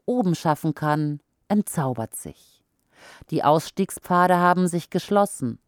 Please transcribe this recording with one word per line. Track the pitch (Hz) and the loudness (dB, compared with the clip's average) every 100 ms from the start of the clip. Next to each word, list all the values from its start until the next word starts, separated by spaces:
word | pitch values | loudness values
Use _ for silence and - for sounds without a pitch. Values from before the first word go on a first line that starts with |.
| - | -4
oben | 247 190 165 | 0 0 0
schaffen | 170 147 160 147 | 0 0 -2 -2
kann, | 156 151 151 147 _ _ - | -2 0 -2 -6 _ _ -4
entzaubert | 208 - - 135 120 113 - | -2 -2 -2 -4 -4 -8 -10
sich. | 82 69 _ _ _ _ _ _ - - - | -16 -18 _ _ _ _ _ _ -20 -20 -6
Die | 123 | -2
Ausstiegspfade | - 156 - - 190 - - 180 180 180 | 2 2 0 -6 -6 -6 -2 2 4 4
haben | 180 175 180 | 4 4 2
sich | 170 - | -2 -4
geschlossen. | 185 - 202 202 - 127 110 | -6 0 2 2 -2 -8 -8